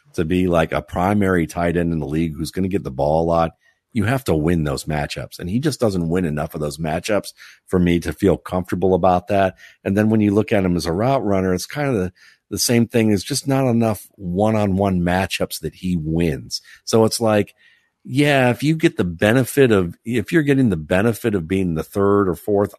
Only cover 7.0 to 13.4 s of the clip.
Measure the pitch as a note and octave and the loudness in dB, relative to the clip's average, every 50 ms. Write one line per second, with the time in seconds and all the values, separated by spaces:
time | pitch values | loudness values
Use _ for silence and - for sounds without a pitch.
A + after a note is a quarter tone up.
7 | - - G#2+ G2 - - - - - - - _ _ - - F#2 F2 F2 E2+ F2 | -2 -2 -2 -2 -2 -6 -14 -20 -20 -20 -20 _ _ -2 0 2 4 4 2 2
8 | - F2 D#2+ - G2+ F#2 D#2+ - - - F2+ F#2 F2+ - - F2+ F#2 F#2+ F#2 F2 | 0 -4 -4 0 2 2 2 2 -2 -6 -6 -6 -4 -4 -4 -2 0 2 2 2
9 | F2+ F#2 F2+ F2 - - G#2 G2 G2 F#2 - _ - - - _ - G2+ G2 G#2 | 4 2 2 2 0 0 0 0 0 0 -2 _ -20 -20 -14 _ -4 -2 0 2
10 | G#2+ G#2+ A2 A2 G#2 G#2 G2 G#2+ G#2 - A2+ G2+ F#2 F2+ F2 E2+ D#2+ E2+ E2 F#2+ | 2 2 4 4 4 4 4 2 2 2 0 0 2 2 0 0 -2 -2 -2 -2
11 | A2+ C3 C#3 B2+ G#2 G#2 G2+ F#2+ F#2+ F#2 F2+ F2+ - - - C#3+ D3 C#3 B2+ G2 | 0 0 0 0 0 0 0 0 2 0 0 -2 -4 -6 -8 -6 -4 -2 -2 -2
12 | F#2 F2+ - _ - - _ _ _ - G#2 F#2+ - - A#2+ A#2 A#2 - - A#2 | -2 -4 -6 _ -20 -20 _ _ _ -10 -6 -4 0 2 2 2 2 2 2 2
13 | A2 G#2+ G#2 F#2+ - - C#3+ C3 | 2 4 2 0 0 -4 -6 -6